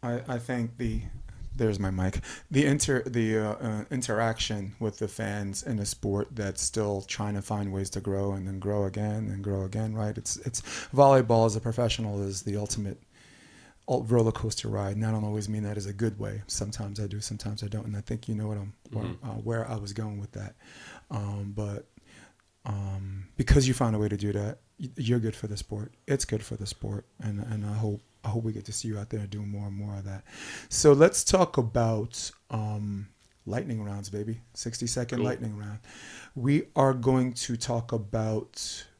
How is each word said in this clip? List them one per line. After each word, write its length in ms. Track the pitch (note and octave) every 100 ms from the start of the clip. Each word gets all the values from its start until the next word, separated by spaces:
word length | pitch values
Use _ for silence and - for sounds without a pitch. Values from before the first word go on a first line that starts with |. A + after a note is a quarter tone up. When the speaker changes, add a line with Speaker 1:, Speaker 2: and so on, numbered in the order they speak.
Speaker 1:
I, 180 | B2 A#2+ A#2+
I 100 | B2
think 400 | A#2 B2 A#2 A#2+
the, 240 | A#2+ A2 G#2 - - - -
there's 240 | - A2+ G2
my 120 | G2
mic. 300 | F#2 F#2 - - - -
The 140 | C#3
inter-, 380 | C#3+ C#3+ - B2+
the, 360 | C3 A#2+ A2 A2
uh, 140 | G#2+
uh, 300 | G#2 A#2 G#2+ -
interaction 840 | A2+ A2+ G#2+ A2+ A2 - G#2+ F#2+ -
with 180 | A2 -
the 80 | G#2+
fans 540 | - A2 G#2 G2+ G2
in 160 | - A2
a 40 |
sport 440 | G2+ - - G2+ G#2
that's 300 | A#2 G2 F#2
still 400 | - - G#2 G2
trying 320 | F#2+ - G#2
to 80 | G2+
find 300 | G2 G#2 G2
ways 180 | F#2+ F#2+
to 100 | -
grow 320 | G2 G2 G2
and 140 | G2 F#2
then 100 | G2
grow 260 | G2 G#2
again 440 | G2 G2+ G#2 G#2+ G#2+
and 160 | G2
grow 200 | G2 F#2+
again, 300 | F#2+ G#2 A2
right? 220 | A2 G#2+ G#2+
It's, 200 | - -
it's, 240 | - - - - -
volleyball 520 | C3 C#3 C3+ A2+ A#2 A2+
as 80 | G#2+
a 40 |
professional 640 | A#2 A2+ A#2 - A2 G2+
is 200 | G2 F#2+
the 140 | - G2+
ultimate 420 | G#2 - G2+ - _ - - - - - - - -
ul-, 160 | B2+
roller 280 | A2+ A#2+ A2+
coaster 360 | - A2 - A2
ride, 280 | G#2 G2 G2+
and 80 | A2
I 40 |
don't 140 | A2
always 240 | G#2+ G#2+ G#2
mean 140 | G#2+
that 120 | G#2 G#2
as 100 | G2
a 60 |
good 260 | G2+ A2+ G#2
way. 240 | G#2 G#2 G2+
Sometimes 520 | - G2+ - G2+ G2+
I 60 | G#2
do, 140 | G2+
sometimes 420 | - G#2+ G#2+ G#2+
I 60 | G#2
don't, 180 | G#2+ A2+
and 100 | G2+
I 40 |
think 280 | - A#2 -
you 60 |
know 140 | G#2+ G#2+
what 80 | G#2+
I'm, 140 | G2+ - -
where, 140 | A2
Speaker 2:
Mm-hmm. 260 | A2+ F2+ A#2+
Speaker 1:
uh, 40 |
where 360 | A2 G#2+ A2+ A2+
I 60 | A2
was 160 | G2+
going 260 | G2+ G#2+ G2+
with 140 | G#2
that. 220 | G#2 G2+ - - - - - -
Um, 420 | A2 G2+ G2+ G2+
but, 320 | G2+ G#2 G2+ - - - - - _ _ _
um, 640 | - G2+ G2 G2 F#2+ G2 F#2+ -
because 300 | B2 C#3+ C3
you 80 |
found 220 | B2+ A#2+ G#2+
a 20 |
way 100 | G#2
to 80 | G2+
do 160 | G#2
that, 260 | G2+ G#2 - _ _
y-, 100 | C3 -
you're 220 | A2+ A#2+
good 140 | A2+ -
for 100 | A2
the 80 | G#2
sport. 360 | - G#2 G#2+ - -
It's 180 | C#3
good 180 | - G#2+
for 120 | - A2+
the 100 | G2+
sport, 400 | - G#2+ G2+ - _
and, 180 | A2 G2+
and 240 | A#2 G#2+ G#2
I 80 |
hope, 260 | G#2+ A2 G#2 _ _
I 40 | A2+
hope 160 | A2+
we 80 | A2+
get 120 | G#2+ G2+
to 60 |
see 140 | G#2+ A2+
you 100 | G#2
out 120 | G#2+
there 160 | G#2 G2+
doing 220 | G#2 G#2
more 180 | G2+ G2+
and 80 | G2
more 200 | G#2 G2+
of 80 |
that. 180 | G2 G2 - - - - -
So 240 | - D3+
let's 320 | C#3 E3+ -
talk 340 | - F#3+ F3+ -
about, 720 | A#2 B2 A2+ A2 A2+ - - - _
um, 580 | A2 G#2+ G#2 G#2 G2+ G2+ _ _ _ -
lightning 360 | G#2+ F3 A2+
rounds, 280 | G#2 G2+ G2
baby. 300 | G#2 G#2 A#2 -
Sixty-second 640 | - A#2+ A#2 A#2+ B2+ A#2+ -
Speaker 2:
Cool. 80 | B2+
Speaker 1:
lightning 300 | - A2+ G#2
round. 240 | G#2 G#2+ - - - - - -
We 280 | B2 D3 - -
are 180 | C3+
going 380 | B2+ A#2+ C3 B2+
to 240 | A#2 - A#2+
talk 340 | B2 A#2 A#2
about 920 | A#2 G2+ A2+ A2 A2 - - - - - _